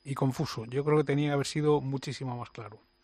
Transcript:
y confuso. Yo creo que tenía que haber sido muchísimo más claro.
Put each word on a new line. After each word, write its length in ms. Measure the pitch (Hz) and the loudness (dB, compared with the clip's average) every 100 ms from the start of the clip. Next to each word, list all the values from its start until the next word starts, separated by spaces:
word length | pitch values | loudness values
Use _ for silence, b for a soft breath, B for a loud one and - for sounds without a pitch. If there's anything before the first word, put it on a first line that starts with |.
y 120 | 135 | -8
confuso. 500 | 135 135 - 143 - 113 | 0 0 0 -4 -4 -4
Yo 180 | 131 | -2
creo 120 | 147 151 | 4 4
que 60 | |
tenía 240 | 143 143 147 | 4 2 2
que 60 | |
haber 120 | 143 135 | 0 0
sido 340 | 151 151 147 | 0 4 4
muchísimo 560 | 135 135 147 123 131 120 | 2 -4 -6 -6 -6 -6
más 140 | 117 | -8
claro. 300 | - 107 - _ _ | -12 -14 -16 _ _